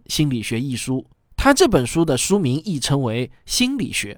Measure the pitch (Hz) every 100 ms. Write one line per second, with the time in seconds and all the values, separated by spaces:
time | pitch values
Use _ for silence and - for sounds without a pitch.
0 | - - 151 120 107 117 139 120 - 127
1 | - _ _ - 269 285 320 160 120 165
2 | 170 127 - 202 139 139 208 147 - 143
3 | 120 117 127 - - - 254 277 120 -
4 | 101